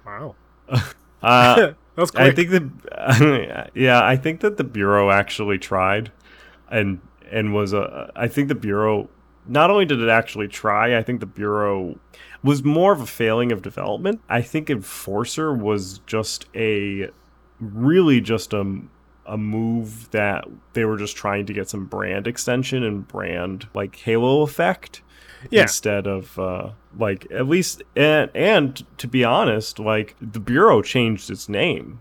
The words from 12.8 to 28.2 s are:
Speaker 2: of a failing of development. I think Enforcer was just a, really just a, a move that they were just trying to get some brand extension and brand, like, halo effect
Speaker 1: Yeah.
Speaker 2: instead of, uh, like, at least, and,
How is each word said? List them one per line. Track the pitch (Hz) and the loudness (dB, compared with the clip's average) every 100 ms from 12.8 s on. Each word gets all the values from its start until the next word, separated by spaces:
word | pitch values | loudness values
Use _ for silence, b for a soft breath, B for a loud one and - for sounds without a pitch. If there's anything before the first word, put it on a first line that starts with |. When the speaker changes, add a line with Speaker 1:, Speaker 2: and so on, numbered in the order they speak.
| 190 | 4
Speaker 2:
of | 170 | 2
a | 113 | -2
failing | - 113 113 123 | -2 0 2 0
of | 104 | -4
development. | 95 - 98 104 185 220 - | -6 -8 -6 -4 -4 -6 -4
I | 120 | -4
think | 120 156 156 | -2 -6 -4
Enforcer | 123 - - - 101 120 - 156 | -6 -6 -14 -6 -6 -4 -4 -4
was | 131 104 104 92 95 | -2 -2 -2 -4 -16
just | - 110 104 - - | -6 -6 -4 -10 -12
a, | - 110 104 101 98 95 _ _ _ _ _ | -4 -2 -2 -4 -6 -10 _ _ _ _ _
really | 110 107 127 180 165 127 | -12 0 4 6 6 4
just | 98 110 - | 2 -4 -2
a, | 104 98 98 - _ _ _ | -4 -4 -6 -10 _ _ _
a | - 107 | -12 -8
move | 107 110 113 117 110 110 - | -4 -2 -2 -2 -4 -14 -4
that | 110 101 90 - - _ | 0 0 -2 -8 -20 _
they | 117 | -2
were | 110 107 | -2 -2
just | 104 - | -6 -6
trying | 104 101 101 | -4 -4 -4
to | |
get | 101 98 | -8 -8
some | 104 95 | -8 -8
brand | 98 98 98 113 | -6 -4 -4 -6
extension | 120 - 127 131 131 | -6 -4 -2 -2 -2
and | 113 104 - | -2 -6 -8
brand, | 98 92 87 90 95 - | -10 -6 -6 -6 -8 -10
like, | 104 98 - | -8 -8 -8
halo | - 113 123 143 | -2 2 4 2
effect | 147 - 175 190 - - _ B B B B | 2 0 -2 -2 -10 -20 _ B B B B
Speaker 1:
Yeah. | 220 | 4
Speaker 2:
instead | 110 - 107 101 98 | 4 2 -2 -2 -2
of, | 95 - - | -6 -6 -6
uh, | 92 92 98 110 _ - | -6 -6 -10 -14 _ -4
like, | 107 98 - | -4 -4 -8
at | 110 131 | -4 0
least, | 175 170 - - - | 0 0 -8 -8 0
and, | 151 156 | 4 4